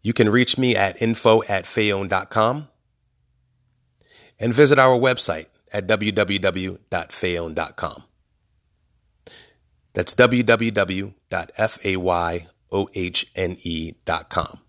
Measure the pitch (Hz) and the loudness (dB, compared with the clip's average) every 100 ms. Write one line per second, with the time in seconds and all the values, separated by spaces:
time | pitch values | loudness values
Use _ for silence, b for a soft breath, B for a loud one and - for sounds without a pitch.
0 | 107 117 107 117 123 - 127 104 98 - | -2 2 4 4 2 0 0 2 0 0
1 | 113 113 117 110 104 98 - - 107 98 | -2 2 4 4 2 -4 -2 -2 0 0
2 | 95 95 90 110 110 139 151 _ _ _ | -2 -4 -2 0 0 -2 -10 _ _ _
3 | _ _ _ _ _ _ _ _ _ _ | _ _ _ _ _ _ _ _ _ _
4 | b b b b 117 117 143 139 131 123 | b b b b -2 4 6 8 6 6
5 | 131 123 - 78 - _ _ 104 95 107 | 2 2 -2 -4 -10 _ _ -8 -2 -2
6 | 104 104 98 98 95 92 92 87 _ 90 | 0 -2 -2 0 -2 -2 -8 -10 _ -8
7 | 82 - 92 85 82 80 80 - 80 - | -8 -6 -4 -4 -6 -6 -8 -8 -10 -10
8 | _ _ _ _ _ _ _ _ _ _ | _ _ _ _ _ _ _ _ _ _
9 | _ _ - B B B _ _ _ - | _ _ -20 B B B _ _ _ -6
10 | 90 - 123 123 117 113 113 104 95 95 | -2 4 4 4 2 2 2 -2 -2 -4
11 | 101 - _ 92 82 - 110 - 101 92 | -8 -14 _ -8 -8 -2 -2 -2 -4 -2
12 | 90 87 85 87 82 _ _ 98 98 - | 0 0 0 -4 -10 _ _ -6 -4 -6
13 | 87 - - - 90 87 87 80 80 - | -6 -6 -6 -6 -6 -6 -8 -8 -8 -12
14 | - 80 - - 73 - | -6 -6 -4 -6 -6 -12